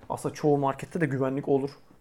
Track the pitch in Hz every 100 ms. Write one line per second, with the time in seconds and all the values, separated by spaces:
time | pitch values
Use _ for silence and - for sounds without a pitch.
0 | - - 147 135 156 143 135 131 - 185
1 | 156 131 131 135 143 139 135 - - -